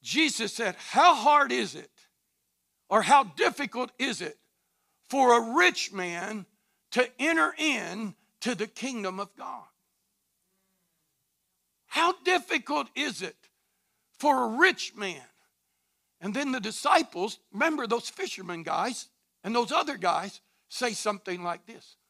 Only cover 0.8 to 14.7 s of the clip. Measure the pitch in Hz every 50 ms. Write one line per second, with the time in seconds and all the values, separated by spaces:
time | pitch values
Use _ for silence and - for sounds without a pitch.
0.8 | - - - 233 302 359 330 254 214 277 294 294 285 254 247 254 226 175 131 151
1.8 | - - _ _ _ _ _ _ _ _ _ _ _ _ _ _ _ _ _ _
2.8 | _ _ 190 220 202 - 269 285 262 196 - - 403 370 240 - 285 240 - 233
3.8 | 254 247 _ _ 247 277 226 - 185 - - _ _ _ _ _ _ _ _ _
4.8 | _ _ _ _ _ _ - 277 262 247 233 240 226 226 233 311 359 359 - -
5.8 | - - 190 196 180 175 170 170 180 208 220 208 185 _ _ _ _ _ _ _
6.8 | _ _ - 233 254 240 _ - 254 311 330 320 311 311 - - 311 311 277 233
7.8 | 175 165 180 208 226 202 - _ _ _ _ _ - 233 247 165 208 220 _ -
8.8 | 226 262 262 233 202 190 185 190 202 190 _ - - - - 240 196 _ _ _
9.8 | _ _ _ _ _ _ _ _ _ _ _ _ _ _ _ _ _ _ _ 185
10.8 | 175 _ _ _ _ _ _ _ _ _ _ _ _ _ _ _ _ _ _ _
11.8 | _ _ - 294 330 339 359 - - 359 370 349 254 - - 302 214 - 294 302
12.8 | 269 - _ - 285 294 208 - 185 170 - _ _ _ _ _ _ _ _ _
13.8 | _ _ _ _ _ _ _ _ - 302 277 262 247 226 220 247 339 381